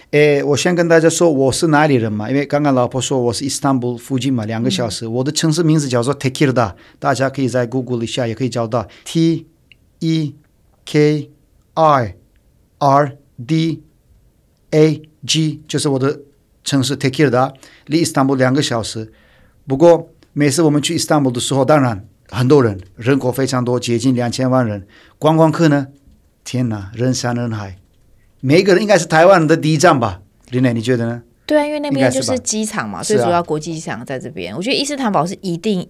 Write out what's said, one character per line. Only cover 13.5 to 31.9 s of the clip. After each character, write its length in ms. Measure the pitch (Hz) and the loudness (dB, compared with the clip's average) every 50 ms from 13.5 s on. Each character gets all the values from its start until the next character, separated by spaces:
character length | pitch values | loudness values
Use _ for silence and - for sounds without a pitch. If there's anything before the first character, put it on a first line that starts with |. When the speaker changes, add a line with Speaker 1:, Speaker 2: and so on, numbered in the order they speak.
| 160 160 160 165 156 - - _ _ _ _ _ _ _ _ _ _ _ _ _ _ _ _ - | -2 0 0 -2 -4 -8 -12 _ _ _ _ _ _ _ _ _ _ _ _ _ _ _ _ -2
Speaker 1:
A 320 | - 156 156 160 151 156 - - _ _ - | 2 4 4 4 2 -2 -8 -16 _ _ -6
G， 340 | 120 - 156 160 156 - 156 - - | -4 -2 -2 -2 -2 -4 -8 -10 -6
就 100 | - 143 | -4 -4
是 120 | 143 151 | -2 -2
我 80 | 135 131 | 0 0
的 220 | 131 135 151 - - _ _ _ _ _ _ _ - | 0 -2 -2 -4 -10 _ _ _ _ _ _ _ -8
城 180 | - - 135 | -2 -2 0
市 140 | 127 131 147 | 0 -2 -2
Tekirdağ， 560 | 135 - 135 127 - 151 135 117 123 131 143 143 - - - - _ _ | -2 -4 -2 0 2 2 2 2 2 0 0 -4 -10 -20 -20 -20 _ _
离 160 | - 139 165 | -4 -2 -2
伊 40 | 165 | -2
斯 80 | - - | 0 0
坦 120 | 147 135 | 0 0
布 60 | 135 | 0
尔 60 | 139 131 | 2 2
两 160 | 127 127 131 | 2 2 2
个 80 | 151 | 0
小 200 | 143 - 123 117 | -2 -2 -2 -4
时。 300 | 104 - - 113 110 - - _ _ _ _ _ _ _ _ _ - - | -6 -6 -8 -12 -12 -14 -16 _ _ _ _ _ _ _ _ _ -8 -4
不 80 | 135 | 0
过， 320 | 135 165 170 170 156 160 - _ _ _ _ | 4 6 6 6 4 2 -6 _ _ _ _
每 160 | - 147 147 143 | -4 -2 0 0
次 140 | 131 165 | 2 2
我 80 | 165 156 | 2 2
们 100 | 147 147 | 2 2
去 140 | 139 151 170 | 0 0 -2
伊 40 | 156 | -2
斯 80 | - | 0
坦 160 | - 165 147 | 0 2 2
布 60 | 139 131 | 2 0
尔 60 | 120 | -2
的 40 | 123 | -2
时 140 | - - | -4 -2
候， 100 | 139 135 | 0 0
当 200 | 131 131 156 147 | 2 4 4 2
然 240 | 135 123 110 92 - - _ _ _ - | 2 0 -2 -4 -10 -16 _ _ _ -10
很 180 | - 107 127 127 | -4 -2 2 4
多 160 | 151 143 127 | 6 6 4
人， 160 | 113 98 95 95 - _ | 4 0 -4 -10 -18 _
人 220 | - 110 123 143 135 | -6 -2 0 0 0
口 120 | 117 127 | 0 -2
非 160 | 117 - 131 | -2 -2 -2
常 160 | 127 135 127 | -2 -2 -2
多， 160 | 123 120 123 123 | -2 -2 -2 -2
接 200 | 120 120 117 117 | -2 -2 -2 0
近 160 | 117 135 127 | 0 0 0
两 180 | 120 120 120 | 0 -2 -4
千 180 | 107 - 131 127 | -4 -2 -2 0
万 160 | 127 131 123 | 2 2 0
人。 200 | 110 104 101 95 - _ - _ _ _ - | 0 -4 -8 -10 -14 _ -20 _ _ _ -2
观 180 | - 151 160 | 0 2 4
光 140 | 160 160 156 | 4 4 2
客 180 | 151 - 170 160 | 2 2 2 2
呢， 200 | 143 143 135 135 - _ _ _ - _ _ _ _ _ - | 2 2 0 -4 -12 _ _ _ -20 _ _ _ _ _ -14
天 240 | - - 123 127 117 | -8 -4 -4 -2 -4
哪， 240 | 107 104 98 95 117 | -4 -6 -10 -10 -6
人 180 | 113 123 127 | -2 -2 -2
山 220 | 123 - - 120 120 | -2 -2 -2 -4 -4
人 160 | 120 120 117 | -4 -4 -4
海。 280 | 113 104 104 98 95 - _ _ _ _ _ _ _ _ _ _ _ _ | -6 -6 -8 -10 -14 -18 _ _ _ _ _ _ _ _ _ _ _ _
每 200 | - 131 147 180 | 0 2 4 4
一 20 | |
个 120 | 196 202 180 | 6 6 4
人 80 | 190 | 4
应 40 | 220 | 4
该 100 | 202 202 | 4 2
是 100 | 175 170 | 2 2
台 200 | - 165 156 170 | 2 4 6 6
湾 140 | 190 196 175 | 8 6 6
人 80 | 160 147 | 4 4
的 80 | 160 | 2
第 180 | 156 123 151 160 | 2 2 0 2
一 40 | 151 | 4
站 200 | - 175 156 127 | 4 4 4 4
吧？ 220 | 113 104 92 - - _ _ _ _ - | 0 -2 -4 -8 -14 _ _ _ _ -6
林 120 | 120 127 | -2 0
磊， 100 | 131 127 | 0 0
你 80 | 117 117 | 0 0
觉 160 | 107 123 127 | 0 0 0
得 100 | 117 117 | 0 0
呢？ 160 | 117 120 120 - _ _ _ _ | -4 -6 -8 -12 _ _ _ _
Speaker 2:
对 140 | - 302 302 | 0 0 0
啊， 80 | 294 | 0
因 60 | 294 | -2
为 80 | 302 302 | -4 -6
那 100 | 294 294 | -4 -4